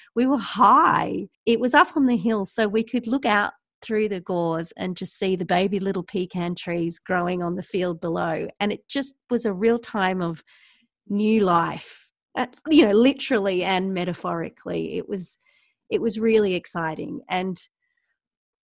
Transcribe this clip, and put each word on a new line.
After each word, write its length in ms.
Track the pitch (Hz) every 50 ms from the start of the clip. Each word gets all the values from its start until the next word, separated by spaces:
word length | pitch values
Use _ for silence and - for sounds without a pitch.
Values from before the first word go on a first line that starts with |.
| - _ _
we 100 | 226 254
were 120 | 262 294 233
high. 880 | 190 - - 190 214 202 247 294 339 - - 160 160 - - - 202 - _ _ _
It 160 | 226 233 214
was 140 | 240 240 277
up 220 | 294 349 - -
on 100 | 320 269
the 100 | 247 240
hill, 300 | 196 170 226 220 208 190
so 200 | - - - 220
we 180 | 208 202 226 226
could 220 | - - 240 233
look 200 | 220 254 269 277
out 260 | 233 208 202 208 - - _ _ _ _ _
through 260 | - - 220 214 214 208
the 120 | 202 180
gauze 520 | 180 - 185 175 170 165 165 165 170 - - -
and 180 | 185 185 180
just 220 | - 185 - - -
see 180 | 202 190 185
the 80 | 175 180
baby 340 | - 180 180 196 196 208 190
little 240 | 190 196 190 185
pecan 520 | 170 - - 185 180 - - 180 175 175 175
trees 440 | - - 180 170 170 165 170 170 -
growing 440 | _ - 185 180 175 180 185 180
on 120 | 175 170 175
the 80 | 196
field 380 | - - - 180 180 180 170 170
below. 480 | - 165 165 175 175 165 160 - - - - _
And 140 | 208 208
it 160 | 202 208 _ -
just 260 | - 277 269 - - _ _ _
was 160 | 247 233 233
a 80 | 214
real 260 | 185 180 220 226 233 233
time 440 | 233 - - 208 190 185 190 185
of 200 | 175 170 165 - _ _ _ _ _ _ _ _ _ _ _ _ _
new 340 | - 202 208 214 214 220 220
life, 680 | 196 185 170 170 165 165 160 160 - - - - _ _ _ _ _ _ -
uh, 120 | - 247 247 - - _ 311
you 160 | 311 294 262
know, 80 | 208 202
literally 680 | 220 240 277 269 - - - 262 208 196 196 185 180
and 300 | 175 190 190 185 190 190
metaphorically. 1040 | 190 175 180 180 170 - - 175 170 165 165 165 - _ _ 175 175 165 165 - 156
It 100 | 180 -
was, 320 | - 202 185 170 - - - _ _ _ _ _ _ _ _ _ _
it 100 | - 185
was 180 | 220 226 190 220
really 360 | 220 226 220 214 208 190 180
exciting. 640 | 170 - - - 170 165 160 156 - 151 - - - - -
And 320 | 175 180 185 190 175 - - _ _ _ _ _ _ _ _ _ _ _ _ _ _ _ _ _ _ _ _